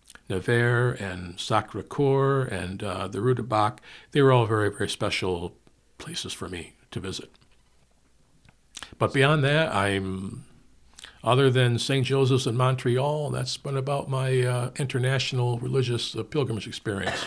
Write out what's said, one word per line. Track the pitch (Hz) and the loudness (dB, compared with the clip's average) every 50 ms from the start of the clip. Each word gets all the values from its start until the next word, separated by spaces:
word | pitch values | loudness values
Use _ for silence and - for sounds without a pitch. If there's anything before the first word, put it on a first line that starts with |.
| _ - - - _ - | _ -20 -20 -16 _ -6
Nevers | 95 92 90 - 120 117 120 120 120 120 123 123 - - | -6 -2 0 2 2 4 4 4 4 2 2 0 0 -2
and | 101 95 90 90 90 87 90 | -6 -6 -6 -8 -10 -10 -10
Sacré-Cœur | - - - 113 107 101 - - 101 - - - - 143 135 139 139 139 139 139 135 127 - | -10 -4 0 0 0 0 -2 -6 -10 -10 -6 -2 0 2 2 4 4 2 2 2 0 -2 -2
and, | 101 90 90 90 95 98 107 | -4 -4 -4 -6 -6 -6 -6
uh, | 101 92 95 95 | -6 -6 -6 -6
the | 95 101 98 | -6 -4 0
Rue | 107 127 127 | 2 2 2
du | 120 110 | 2 0
Bac, | 123 107 107 107 113 123 - - - - - - - | 0 2 2 2 2 0 -4 -14 -20 -20 -20 -12 -2
they | - 147 | 2 4
were | 139 135 | 6 8
all | 127 123 113 | 8 6 6
very, | 104 113 107 104 101 | 4 2 2 0 0
very | - - 101 92 | 0 -2 -4 -4
special | - - 110 98 - - 104 92 90 85 87 87 - _ _ _ _ _ _ _ _ | -2 -4 -4 -2 -2 -2 0 -2 -2 -2 -4 -8 -12 _ _ _ _ _ _ _ _
places | - - - 85 - - 87 - | -18 -16 -12 -10 -10 -10 -10 -10
for | - 95 92 | -10 -10 -10
me | 92 85 80 - - _ _ - | -10 -10 -12 -14 -18 _ _ -12
to | - 98 | -10 -10
visit. | 90 95 90 - - - _ _ _ _ _ _ _ _ _ _ _ _ _ _ _ _ _ _ _ _ _ _ _ - _ _ _ _ - - - - - | -8 -8 -8 -10 -12 -16 _ _ _ _ _ _ _ _ _ _ _ _ _ _ _ _ _ _ _ _ _ _ _ -20 _ _ _ _ -18 -18 -16 -12 -4
But | - 117 107 - | -2 -2 0 2
beyond | 139 135 143 156 156 135 | 4 4 4 4 4 2
that, | 139 147 156 160 - - | 2 2 2 2 2 2
I'm, | 98 98 101 98 98 95 95 95 95 98 98 - - - - - - - - - - - - - - - - - - - | 2 2 2 2 0 -2 -2 -4 -6 -6 -8 -10 -12 -14 -18 -20 -20 -20 -20 -20 -20 -20 -20 -20 -20 -20 -20 -16 -4 0
other | 110 123 131 139 135 | 2 4 6 6 6
than | 123 127 123 120 120 113 | 6 4 4 4 2 0
Saint | - - 135 135 127 | 0 0 0 0 0
Joseph's | 127 135 135 135 123 135 123 - | 2 2 2 4 4 4 2 2
in | 123 113 | 0 0
Montreal, | 127 127 131 131 127 - 123 120 127 135 147 151 151 147 131 | 2 2 2 2 0 0 0 0 2 0 0 -2 -2 -4 -4
that's | 123 131 127 127 - | -4 -4 -4 -4 -6
been | - - 143 139 | -8 -6 -6 -4
about | 135 131 147 143 143 - - | -4 -2 -2 -2 -4 -2 -2
my, | 135 131 131 131 131 127 | -2 -2 0 0 2 2
uh, | 123 123 123 123 123 127 - | 2 2 0 0 -2 -4 -4
international | - 143 127 - 123 123 131 135 127 - - 135 123 120 123 120 117 | -4 -4 -2 0 0 2 2 2 0 0 -2 0 0 0 0 0 -2
religious, | 123 127 131 135 123 120 120 113 - - - | -2 -2 0 0 0 0 0 -2 -4 -4 -6
uh, | 113 107 | -6 -6
pilgrimage | - - 151 135 - 113 101 - | -4 -2 -2 0 0 -2 -4 -6
experience. | 110 - - - 113 101 98 90 87 - - - | -8 -10 -8 -6 -4 -4 -2 -2 -4 -4 -4 -6